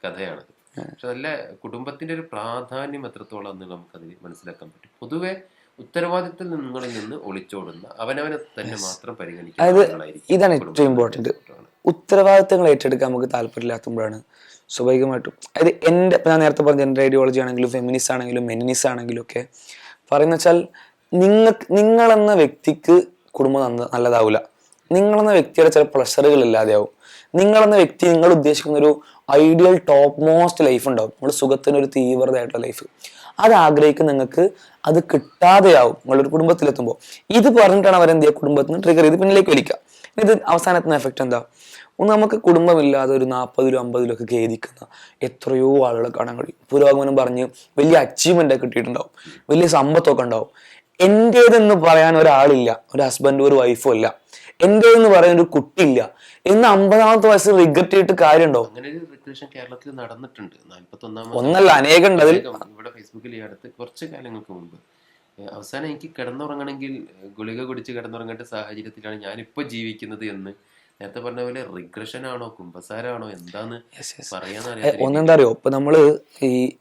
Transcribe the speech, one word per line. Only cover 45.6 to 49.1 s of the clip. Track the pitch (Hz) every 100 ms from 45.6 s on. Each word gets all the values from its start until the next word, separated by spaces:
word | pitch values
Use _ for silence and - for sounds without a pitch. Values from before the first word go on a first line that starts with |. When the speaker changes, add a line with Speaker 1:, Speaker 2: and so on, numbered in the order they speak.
| 131 139 127
Speaker 2:
ആളുകളെ | 117 120
കാണാൻ | - 120 120
കഴിയും. | - - _
പുരോഗമനം | 143 143 139 139 135
പറഞ്ഞ് | 123 123 127 _ _ -
വലിയ | 151 165
അച്ചീവ്മെന്റ് | 127 - 160 175 151 131
ഒക്കെ | 127
കിട്ടിയിട്ടുണ്ടാവും, | 123 117 123 -